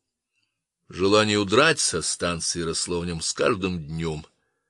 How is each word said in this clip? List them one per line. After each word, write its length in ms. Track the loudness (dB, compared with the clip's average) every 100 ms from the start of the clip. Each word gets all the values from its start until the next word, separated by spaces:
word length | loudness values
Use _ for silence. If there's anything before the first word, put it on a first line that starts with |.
| _ _ _ _ _ _ _ _ _
Желание 520 | -2 4 4 4 2
удрать 400 | 4 4 4 4
со 240 | 0 -2
станции 580 | -4 -4 -4 -4 -4 -4
росло 380 | -4 -4 -4 -4
в 80 | -4
нем 140 | -4
с 120 | -6
каждым 500 | 0 0 2 -2 -4
днем, 400 | -6 -4 -4 -4 -10 _ _ _